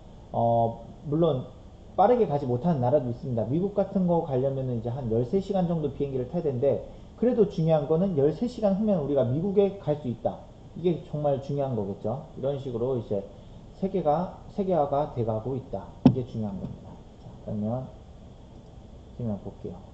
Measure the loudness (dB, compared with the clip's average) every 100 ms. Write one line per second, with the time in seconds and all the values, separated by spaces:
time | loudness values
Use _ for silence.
0 | -20 -20 -8 0 2 4 2 -2 -12 -12
1 | -2 2 2 2 -4 -14 -20 -20 -6 4
2 | 6 6 4 0 0 0 2 2 4 4
3 | 2 -4 -4 -2 0 0 0 0 0 2
4 | 4 2 2 0 0 0 -2 -2 -2 -4
5 | 0 0 2 0 0 0 2 2 0 -2
6 | -2 -2 -2 -2 0 2 2 2 -2 -14
7 | -14 0 2 4 2 4 4 4 4 2
8 | 2 4 4 4 -2 0 2 2 2 2
9 | 2 2 2 2 2 4 4 2 -2 -2
10 | -2 -2 -2 -4 -12 -18 -16 -2 0 0
11 | -2 -2 0 0 0 -2 0 0 -2 -4
12 | -4 -4 -8 -6 -4 -2 -4 -2 0 0
13 | -2 -4 -4 -12 -18 -18 -18 -6 -2 0
14 | 2 2 0 -8 -12 -4 0 2 2 2
15 | -2 -2 -2 -2 -2 -6 -6 -10 -10 4
16 | 4 4 -2 -4 -6 -6 -10 -12 -16 -18
17 | -20 -20 -18 -14 -8 -4 -4 -4 -6 -14
18 | -20 -20 -20 -20 -20 -20 -20 -20 -20 -20
19 | -18 -8 -6 -6 -8 -12 -12 -12 -16